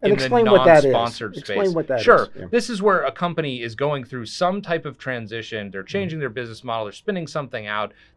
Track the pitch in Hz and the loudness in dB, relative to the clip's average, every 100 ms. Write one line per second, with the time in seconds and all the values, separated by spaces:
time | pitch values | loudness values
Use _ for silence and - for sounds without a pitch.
0 | 202 202 131 240 214 185 165 156 139 120 | 0 2 2 4 6 6 8 8 6 4
1 | 117 - 110 117 - 196 196 165 139 123 | 0 -4 -10 -10 -4 -2 0 0 -2 2
2 | 214 175 107 - 90 233 233 208 208 180 | 6 6 4 -6 -2 -2 -2 0 2 2
3 | 135 - 175 160 147 123 117 110 143 139 | 0 -2 -4 -2 -4 -4 -6 -2 -2 -2
4 | 120 127 110 - 180 202 202 165 151 139 | -6 -10 -8 -2 -2 -2 -4 -4 -6 -10
5 | 135 123 107 113 110 110 101 98 95 196 | -8 -8 -6 -10 -8 -8 -8 -10 -6 -4
6 | 185 160 135 113 117 110 123 113 104 - | -4 -4 -6 -6 -10 -10 -6 -6 -6 -8
7 | - 190 160 156 127 120 104 107 104 - | -8 -6 -6 -8 -8 -8 -4 -4 -4 -8
8 | _ | _